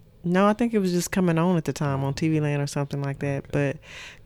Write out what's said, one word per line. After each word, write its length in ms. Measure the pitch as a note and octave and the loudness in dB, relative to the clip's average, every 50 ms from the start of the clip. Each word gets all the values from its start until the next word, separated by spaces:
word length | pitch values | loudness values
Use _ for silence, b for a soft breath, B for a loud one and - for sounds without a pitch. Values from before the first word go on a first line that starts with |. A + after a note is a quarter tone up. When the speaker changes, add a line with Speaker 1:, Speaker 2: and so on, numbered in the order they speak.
| - - - - - | -20 -20 -18 -8 -2
Speaker 1:
No, 220 | E3+ F3+ F#3 G3+ | 0 4 4 4
I 60 | G#3 G#3+ | 4 4
think 180 | - A#3+ A#3 | 2 0 0
it 60 | A3+ G#3 | 2 2
was 140 | F#3+ F3+ | 2 2
just 180 | F3 F3 F3 - | 2 0 0 0
coming 260 | - F#3+ F#3 F3 D#3+ | 0 2 2 4 4
on 200 | D#3+ E3 F#3 F3+ | 4 4 2 2
at 80 | E3 - | 2 0
the 60 | D3 | -2
time 300 | C3+ - D#3 C#3+ C3+ C3+ C#3 | -2 -2 -2 -2 -2 -2 -2
on 60 | C#3 | -4
Speaker 2:
Oh. 20 | |
Speaker 1:
T 160 | C#3 - D#3+ D#3+ | -2 -2 0 0
V 120 | D#3 D#3 | 0 0
Land 220 | D3+ D3 D3 C#3+ | 0 0 0 -2
or 40 | C#3+ C#3+ | -2 -2
something 340 | - D3 C#3+ C#3 - C#3+ | -2 -4 -4 -4 -4 -6
like 160 | C#3 C#3 C#3 - | -6 -6 -6 -6
that. 260 | D3 C#3+ C#3 C#3 - | -4 -4 -4 -6 -6
Speaker 2:
Okay. 60 | - | -4
Speaker 1:
But 240 | - C#3+ C#3+ C3+ C3+ B B B B B B B B B - | -2 0 0 0 -2 B B B B B B B B B 2